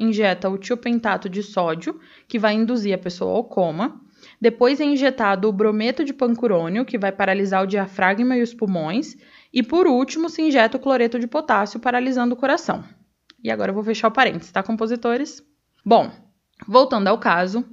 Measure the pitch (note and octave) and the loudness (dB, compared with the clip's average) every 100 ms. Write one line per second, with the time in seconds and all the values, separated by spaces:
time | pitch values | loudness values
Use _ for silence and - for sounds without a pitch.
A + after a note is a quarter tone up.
0 | A3+ G#3+ G#3 F3+ F#3+ F#3+ G3 A#3+ A#3+ A#3 | -2 2 2 2 -2 -4 -4 -4 -2 -2
1 | A3+ F#3+ G3 F#3 G3+ - E3+ E3 A3+ - | 0 -2 -4 -8 -4 -2 -2 -2 -6 -10
2 | - - _ A#3 G#3+ G#3+ A3+ B3 G3+ F#3 | -16 -20 _ -2 0 2 0 0 -2 -4
3 | F3+ F3 F#3 G3 A#3 - F3 D#3 B3+ - | -6 -6 -2 -2 -2 -2 -2 -2 -6 -6
4 | _ _ - _ A3+ A3+ B3 C#4+ D4 C#4+ | _ _ -20 _ 0 4 2 2 0 2
5 | C4+ C4 G#3 G3 G#3+ G3 G#3+ G#3+ A3+ A3 | 0 0 0 2 0 2 0 2 -2 -2
6 | C#4+ C#4 A#3+ A#3 A#3+ F3+ E3 G3+ B3 A3+ | -4 -2 -2 0 2 0 0 -2 -2 -2
7 | G3 G3 G3 G3 G3 F#3+ F#3+ G3+ F#3+ G3 | -2 0 0 0 0 0 0 -2 -2 0
8 | F#3 G3 B3 B3+ A#3 - G#3 F3+ D#3 G#3 | 0 2 2 2 0 -2 -2 -2 -2 -2
9 | D#4+ - - - _ B3+ B3+ E4+ F#4 B3 | -4 -12 -20 -20 _ -4 0 2 4 4
10 | C4 D#4+ E4 - D#4 C4+ A3 C4 C4+ B3+ | 0 -2 -4 0 2 4 4 2 0 2
11 | A#3 A#3+ A#3+ D4+ D#4 G#3 G#3 A#3 B3 B3 | 2 0 -4 -4 0 0 0 -4 -2 -2
12 | B3+ B3+ A#3+ B3 C4+ E4 - - - - | 0 0 -2 0 0 0 -2 -6 -8 -20
13 | _ _ _ _ A#3 - G3 G3 G#3+ G#3+ | _ _ _ _ -6 -4 -2 -4 -4 -2
14 | A3+ A3+ A#3+ D#3+ - - G3 A3 A3 A#3+ | 0 2 0 0 -6 -6 -4 -4 -2 -2
15 | A#3+ B3 D4+ - _ _ _ _ G3 A3 | -2 -2 -4 -10 _ _ _ _ 4 4
16 | B2+ - _ _ _ _ - A#3 C#4+ A3+ | 4 -6 _ _ _ _ 2 4 4 2
17 | G3 A3+ A3 E3+ F#3 G#3+ B3 | 0 2 2 2 0 -2 -6